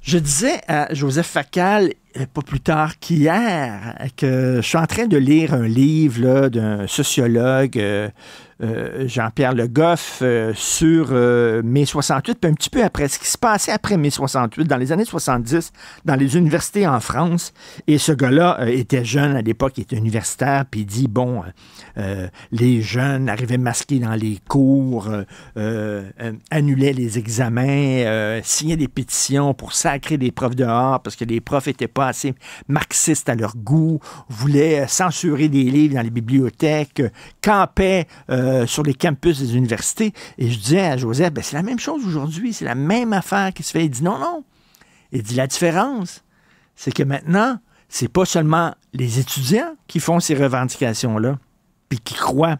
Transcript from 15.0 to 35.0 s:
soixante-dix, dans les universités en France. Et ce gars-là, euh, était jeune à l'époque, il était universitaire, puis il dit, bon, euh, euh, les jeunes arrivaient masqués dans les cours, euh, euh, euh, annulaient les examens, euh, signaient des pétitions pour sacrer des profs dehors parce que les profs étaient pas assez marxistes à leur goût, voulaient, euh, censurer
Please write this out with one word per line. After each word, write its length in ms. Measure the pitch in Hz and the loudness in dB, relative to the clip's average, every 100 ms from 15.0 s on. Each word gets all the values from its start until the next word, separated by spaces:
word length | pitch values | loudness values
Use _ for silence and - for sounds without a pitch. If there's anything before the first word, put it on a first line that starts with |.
soixante-dix, 680 | 226 170 - 127 113 165 165 - - - | -2 -4 -2 -2 0 -2 -2 -14 -20 -8
dans 120 | - 135 | -2 2
les 200 | 139 156 | 2 4
universités 500 | 165 160 - 202 190 | 4 2 -2 0 2
en 140 | 123 | 0
France. 520 | - 120 170 170 - _ - - - | -2 -2 0 -2 -4 _ -20 -8 2
Et 120 | 151 | 2
ce 140 | - | 2
gars-là, 480 | 139 131 139 175 160 | 2 4 4 4 2
euh, 60 | 117 | 0
était 380 | 127 120 131 | 0 0 0
jeune 320 | 120 135 143 135 | 0 0 2 2
à 60 | |
l'époque, 320 | 110 107 135 - | 0 0 -2 -2
il 40 | |
était 140 | 101 113 | -6 -2
universitaire, 680 | 110 110 - - 127 139 135 | 0 -2 -4 -4 0 0 -2
puis 140 | 110 | -6
il 60 | 101 | -6
dit, 220 | 107 135 | -2 0
bon, 340 | 110 123 123 | 0 -2 -4
euh, 40 | 87 - - - - - | -8 -16 -20 -20 -16 -8
euh, 300 | 98 98 90 - - | -6 -6 -8 -14 -8
les 300 | 117 123 120 | 2 4 4
jeunes 460 | 107 117 135 135 131 | 0 -2 0 0 -2
arrivaient 300 | 104 123 123 | -2 -2 0
masqués 400 | 123 - - 135 | 0 -2 -2 -2
dans 160 | 117 | 0
les 240 | 110 110 104 - | -2 -4 -6 -2
cours, 600 | 139 135 139 131 120 104 | 2 4 4 2 -2 -4
euh, 160 | 104 98 - - - | -6 -8 -14 -16 -6
euh, 540 | 107 113 107 104 98 - | -4 -4 -4 -6 -10 -12
euh, 120 | 117 110 _ | -10 -10 _
annulaient 420 | 156 147 135 139 | 0 2 2 2
les 260 | 131 120 113 | 0 -2 -4
examens, 440 | 113 110 123 117 | -4 -2 0 0
euh, 760 | 131 139 143 131 117 110 107 110 | 0 2 2 0 0 0 -2 -4
signaient 340 | - - 151 170 | -4 -4 -2 -2
des 120 | 135 | -2
pétitions 680 | - 123 - - 139 143 | -4 -6 -4 0 0 0
pour 180 | 135 - | -2 -6
sacrer 460 | - 170 139 - 151 | -2 -2 -2 -2 -2
des 120 | 127 | -2
profs 260 | - 127 123 | -2 -4 0
dehors 460 | 123 117 131 131 | 0 2 2 0
parce 140 | - - | -4 -8
que 80 | |
les 160 | 117 113 | -4 -4
profs 280 | 110 147 147 | -2 -4 -2
étaient 200 | 131 117 | -6 -4
pas 200 | - 135 | -2 -2
assez 260 | 123 139 127 - - - | -2 -6 -6 -12 -20 -2
marxistes 600 | 143 - - - 156 - | -2 0 -2 0 0 0
à 60 | |
leur 220 | 113 107 113 | -2 -4 -6
goût, 440 | 107 156 160 156 - - - | 0 2 2 -2 -6 -20 -16
voulaient, 520 | 110 139 143 160 151 | -4 0 4 4 2
euh, 60 | 131 | 0
censurer 600 | - | 0